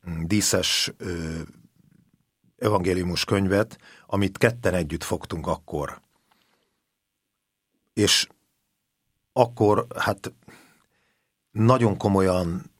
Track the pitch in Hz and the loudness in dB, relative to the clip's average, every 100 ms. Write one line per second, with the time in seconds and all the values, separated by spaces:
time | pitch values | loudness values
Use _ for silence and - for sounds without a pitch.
0 | 87 82 82 104 - 98 87 - - - | -10 -8 -2 0 0 0 0 -2 -4 -8
1 | 95 85 80 82 78 - _ _ _ _ | -10 -8 -8 -10 -12 -20 _ _ _ _
2 | _ _ _ _ _ _ 110 104 92 90 | _ _ _ _ _ _ 0 2 2 0
3 | 90 85 - 101 95 98 110 - - - | 0 -4 0 0 2 2 0 -8 -20 -20
4 | - 101 98 - 120 120 101 90 78 82 | -6 -2 -2 2 0 2 -2 -2 -4 -6
5 | - 85 - 82 87 80 - 76 71 - | -8 -8 -8 -8 -6 -6 -6 -8 -8 -12
6 | _ _ _ _ _ _ _ _ _ _ | _ _ _ _ _ _ _ _ _ _
7 | _ _ _ _ _ _ _ _ _ - | _ _ _ _ _ _ _ _ _ 0
8 | 101 - - _ _ _ _ _ _ _ | 2 2 -2 _ _ _ _ _ _ _
9 | _ _ _ - 120 120 107 104 123 - | _ _ _ 0 0 2 2 2 -2 -4
10 | - 98 113 _ - - _ _ _ _ | -4 -4 -10 _ -20 -20 _ _ _ _
11 | _ _ _ _ _ 110 113 127 117 95 | _ _ _ _ _ 2 4 6 4 2
12 | 104 98 95 90 87 90 - | 2 4 4 2 -2 -6 -10